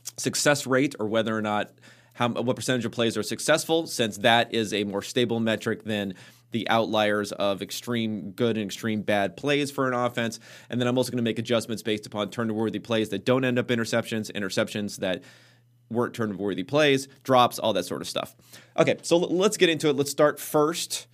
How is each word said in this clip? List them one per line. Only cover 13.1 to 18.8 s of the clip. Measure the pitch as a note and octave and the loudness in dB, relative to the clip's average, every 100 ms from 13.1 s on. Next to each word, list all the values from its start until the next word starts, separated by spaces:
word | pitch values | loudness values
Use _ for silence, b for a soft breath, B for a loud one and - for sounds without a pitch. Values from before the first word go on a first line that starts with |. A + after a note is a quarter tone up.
| G2 | -2
don't | - B2+ | 2 2
end | C3 B2 | 2 0
up | A#2+ | 0
interceptions, | A#2 A2+ A#2+ A2 A2+ G#2+ | 0 2 0 0 -4 -6
interceptions | G2+ G2 - G#2 G#2+ G2+ - | -6 -4 -2 -2 -2 -6 -4
that | G2 F2 B B B B B _ - | -4 -4 B B B B B _ -4
weren't | A2+ A#2 | 0 0
turnover-worthy | - G#2+ F#2 G2+ F2+ | 0 -4 -2 -4 -4
plays, | F2+ D3 D3+ C#3 C#3 B | 0 4 4 4 0 B
drops, | - B2+ A#2+ - | 4 6 6 2
all | A2 | 0
that | F#2+ | 0
sort | - D2 | -2 -6
of | - | -6
stuff. | - - - B B B | -6 -8 -12 B B B
Okay, | - | 0